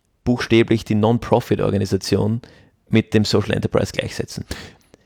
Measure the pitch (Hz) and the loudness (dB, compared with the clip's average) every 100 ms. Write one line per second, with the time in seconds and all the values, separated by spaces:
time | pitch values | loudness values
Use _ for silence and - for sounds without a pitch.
0 | _ _ - 123 - 113 113 117 - 107 | _ _ -2 -2 2 4 4 2 0 0
1 | 107 120 - 113 - 107 98 101 98 98 | 2 0 2 0 2 -2 0 -2 -2 -2
2 | - 98 104 117 - - _ _ _ 110 | 0 -2 0 -4 -8 -20 _ _ _ 0
3 | - 110 104 - 98 - 107 - - - | 2 2 2 0 0 -2 0 0 0 -4
4 | - - - - - - - - _ - | -6 -8 -10 -12 -12 -14 -16 -20 _ -20